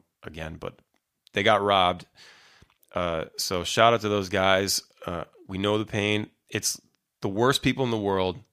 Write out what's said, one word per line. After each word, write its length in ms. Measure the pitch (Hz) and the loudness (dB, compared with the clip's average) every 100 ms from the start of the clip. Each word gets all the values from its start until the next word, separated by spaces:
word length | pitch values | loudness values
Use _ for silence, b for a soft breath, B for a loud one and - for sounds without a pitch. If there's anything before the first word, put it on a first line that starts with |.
| _ _ | _ _
again, 320 | - 80 80 82 | -16 -12 -10 -10
but 220 | - - _ _ _ _ _ | -12 -14 _ _ _ _ _
they 100 | 98 | 0
got 180 | 104 104 | 4 4
robbed. 440 | 101 98 90 90 - B B B B B B _ _ - | 4 4 4 0 -8 B B B B B B _ _ -6
Uh, 300 | 87 80 - - | -4 -4 -6 -8
so 300 | - 92 87 | -6 -4 -2
shout 280 | - 117 | 4 4
out 60 | 113 | 4
to 80 | 107 | 0
those 220 | 104 92 | -2 -2
guys. 520 | 98 95 95 98 - - - - | 0 2 2 2 -4 -6 -14 -8
Uh, 200 | 85 - - - | -8 -10 -16 -12
we 120 | 95 | -4
know 200 | 101 107 | 0 0
the 60 | |
pain. 460 | 104 107 104 104 107 _ - | -2 -2 0 -2 -4 _ -8
It's 320 | 107 - - _ _ _ _ | -4 -4 -6 _ _ _ _
the 80 | 107 | -6
worst 340 | 98 127 - | 0 2 2
people 220 | 131 131 | 2 0
in 80 | 123 | 0
the 60 | 113 | 0
world 420 | 98 95 92 90 - | 0 0 0 -4 -12